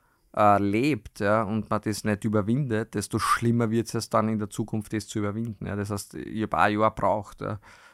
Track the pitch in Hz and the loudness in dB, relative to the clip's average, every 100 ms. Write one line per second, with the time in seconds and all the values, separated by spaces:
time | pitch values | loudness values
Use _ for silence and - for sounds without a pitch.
0 | _ _ _ - 104 101 101 107 143 117 | _ _ _ 4 6 6 4 2 2 0
1 | - - 101 107 101 107 101 107 110 101 | -6 -4 2 2 2 -2 -2 -2 -2 -2
2 | 107 101 110 107 98 127 135 110 113 107 | -2 0 0 0 2 0 0 -2 -2 -4
3 | - 113 - - 117 117 113 113 110 117 | -2 -2 0 2 2 2 2 0 0 -4
4 | - 113 110 110 104 - 107 110 - 110 | 0 0 2 0 -4 -6 -4 -4 -4 -6
5 | - 110 104 104 117 101 95 101 101 101 | -4 -4 -4 -4 -6 -8 -6 -6 -4 -6
6 | - - - 110 107 78 101 107 110 - | -8 -12 -10 -6 -2 2 2 4 2 2
7 | 98 104 101 - 101 101 - - - | 0 0 -4 -8 -8 -8 -10 -20 -20